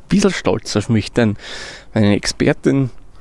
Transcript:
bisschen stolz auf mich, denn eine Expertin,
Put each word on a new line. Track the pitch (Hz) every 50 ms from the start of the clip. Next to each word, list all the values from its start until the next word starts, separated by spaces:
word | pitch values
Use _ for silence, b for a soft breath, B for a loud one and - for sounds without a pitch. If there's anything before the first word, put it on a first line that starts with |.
| - -
bisschen | 180 196 208 202
stolz | 180 - - - - - - - -
auf | 107 101 -
mich, | 117 110 98 -
denn | - - 120 107 101 B B B B B B B B B B B -
eine | 110 110 101 101
Expertin, | 101 - - - - 123 135 147 - - 147 135 139 135 127 - - - - - -